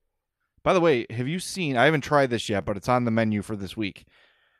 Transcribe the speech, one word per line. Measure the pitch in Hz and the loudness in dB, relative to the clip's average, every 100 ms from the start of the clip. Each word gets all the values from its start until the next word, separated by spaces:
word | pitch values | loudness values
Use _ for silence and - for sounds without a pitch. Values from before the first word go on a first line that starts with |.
| _ _ _ _ _ _ | _ _ _ _ _ _
By | - | 0
the | 185 | 4
way, | 165 123 - | 4 2 -2
have | 110 127 | -6 -6
you | 180 | -6
seen, | - 190 160 120 | -8 -6 -2 2
I | 139 | 4
haven't | 156 | 2
tried | - 147 131 | 2 2 2
this | 117 - | 0 -2
yet, | 101 | -4
but | 101 98 | -4 -6
it's | - | 0
on | 123 | 0
the | 120 | 2
menu | 113 110 104 | 2 2 0
for | 98 107 | -4 -8
this | 95 - | -8 -6
week. | 101 - - _ _ _ _ _ | -8 -8 -20 _ _ _ _ _